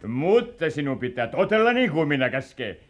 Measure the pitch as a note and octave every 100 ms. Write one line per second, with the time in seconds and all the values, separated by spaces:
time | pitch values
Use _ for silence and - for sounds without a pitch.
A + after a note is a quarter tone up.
0 | G#2+ B2 E3 A3+ A3+ - D#3+ D3+ C#3+ C3
1 | B2 B2 A#2+ D3 G3 G#3+ A3+ B3 A#3+ D3+
2 | D3+ C#3+ B2+ C3 C3 - A2 F2+ _